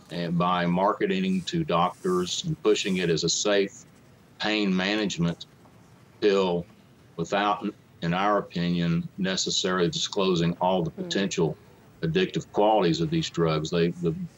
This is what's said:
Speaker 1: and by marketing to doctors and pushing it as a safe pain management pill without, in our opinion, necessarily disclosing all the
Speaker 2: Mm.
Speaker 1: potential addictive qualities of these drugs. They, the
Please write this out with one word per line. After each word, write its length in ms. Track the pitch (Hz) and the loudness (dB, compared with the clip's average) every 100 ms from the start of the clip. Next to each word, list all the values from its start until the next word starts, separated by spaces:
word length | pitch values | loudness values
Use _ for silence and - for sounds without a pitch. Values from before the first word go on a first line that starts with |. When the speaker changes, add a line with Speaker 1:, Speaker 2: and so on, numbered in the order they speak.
| - | -12
Speaker 1:
and 260 | 87 85 85 | -6 -2 0
by 260 | 90 90 | 2 2
marketing 760 | 87 87 101 101 101 95 95 92 | 2 2 2 2 0 0 0 -2
to 220 | - 85 | -2 -4
doctors 800 | 80 85 87 - 92 90 90 - | 0 2 0 0 -2 0 -2 -4
and 180 | 80 78 | -6 -2
pushing 360 | 107 104 101 92 | 2 2 0 0
it 120 | 87 | 0
as 140 | 80 | 0
a 40 | 82 | 0
safe 560 | - 104 101 98 - - - - - - - | 0 2 2 0 -6 -20 -20 -20 -20 -20 -6
pain 360 | 107 107 101 | -2 0 0
management 720 | 92 95 107 101 - 85 - - - - - - - - - | 0 0 0 -2 -2 -2 -4 -12 -20 -20 -20 -20 -20 -20 0
pill 460 | 104 98 92 87 - - - - - | 2 4 2 0 -4 -14 -20 -20 -14
without, 500 | - 82 101 104 104 101 - - - | -10 -2 0 0 0 -4 -8 -16 -6
in 100 | 82 | -2
our 260 | 90 104 101 | 2 2 2
opinion, 680 | - 87 87 87 85 85 87 - | 0 -2 0 0 0 0 -2 -4
necessarily 720 | 95 92 92 - 95 92 85 | -2 -2 -2 -2 0 2 0
disclosing 640 | 76 - 101 95 85 85 85 | -2 -4 0 0 2 0 0
all 220 | 90 92 | 0 0
the 80 | 80 | -2
Speaker 2:
Mm. 140 | - | -6
Speaker 1:
potential 520 | 180 98 98 - 151 - - - - - | -4 -2 -2 0 -2 -4 -16 -20 -20 -6
addictive 500 | 165 175 185 170 - | -2 0 0 -2 -4
qualities 500 | - 185 220 - 160 | 2 4 4 2 0
of 80 | 76 | 0
these 220 | 82 - | -2 -2
drugs. 400 | - 82 78 78 | 0 0 0 -2
They, 200 | 87 85 | 0 0
the 220 | 85 85 80 - | 0 -4 -4 -8